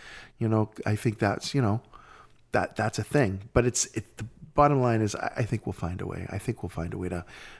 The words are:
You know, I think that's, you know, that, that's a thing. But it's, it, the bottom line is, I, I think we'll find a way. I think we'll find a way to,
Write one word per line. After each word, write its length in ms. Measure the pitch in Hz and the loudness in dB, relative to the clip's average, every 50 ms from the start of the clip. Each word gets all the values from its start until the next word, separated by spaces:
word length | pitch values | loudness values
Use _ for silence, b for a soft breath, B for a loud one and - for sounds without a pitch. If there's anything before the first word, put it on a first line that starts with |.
| B B B B B B B B | B B B B B B B B
You 100 | 117 110 | 0 2
know, 220 | 110 110 107 - - - - | 4 4 2 0 -2 -4 -2
I 120 | - 107 | 0 0
think 220 | 101 - 120 107 - | 0 2 0 0 2
that's, 360 | 117 101 101 - - - - | 2 2 2 0 -4 -4 0
you 80 | 143 123 | 2 2
know, 180 | 101 104 120 - - B B B B B B B B B B B _ - | 2 2 0 -2 -6 B B B B B B B B B B B _ 0
that, 240 | 104 90 - - | 0 0 0 0
that's 220 | - 107 110 - - | -2 -2 0 0 -2
a 60 | 202 | -2
thing. 440 | - - 147 131 95 95 95 101 - - | 0 2 2 2 2 0 -4 -6 0 2
But 100 | 127 120 | 2 4
it's, 220 | 123 113 - - - - | 4 2 0 -2 -2 -4
it, 240 | 110 - - - - | -8 -8 -8 -10 -12
the 80 | 110 113 - - - - - | -12 -12 -12 -16 -20 -2 4
bottom 260 | - 147 147 147 135 123 | 6 6 6 6 6 4
line 180 | 120 117 110 110 | 4 4 4 2
is, 120 | 101 - | 0 0
I, 180 | - - - - - | -2 -6 -4 -2 -2
I 40 | 117 | -2
think 200 | - - 107 - | -2 -2 -4 -4
we'll 60 | - 95 | -6 -6
find 260 | - - 85 90 90 95 | -4 -4 -6 -4 -6 -6
a 40 | |
way. 200 | 90 87 85 90 - | -6 -6 -8 -8 -6
I 60 | - 98 | -6 -6
think 240 | - - 117 - - | -4 -6 -6 -6 -8
we'll 80 | 85 | -8
find 220 | - 82 82 95 98 | -6 -6 -6 -6 -4
a 40 | 95 | -6
way 120 | 92 90 | -4 -4
to, 140 | 90 87 82 B B B B B B B | -4 -6 -6 B B B B B B B